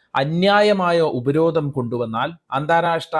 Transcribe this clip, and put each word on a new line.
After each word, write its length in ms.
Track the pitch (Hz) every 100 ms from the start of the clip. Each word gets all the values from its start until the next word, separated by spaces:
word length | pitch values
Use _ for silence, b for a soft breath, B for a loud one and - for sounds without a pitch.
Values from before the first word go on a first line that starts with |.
| _
അന്യായമായ 840 | 131 143 165 196 208 208 202 175 170
ഉപരോധം 680 | 156 127 123 147 165 160 147
കൊണ്ടുവന്നാൽ 640 | 139 117 120 113 113 143 170 -
അന്താരാഷ്ട്ര 680 | 135 151 170 170 165 -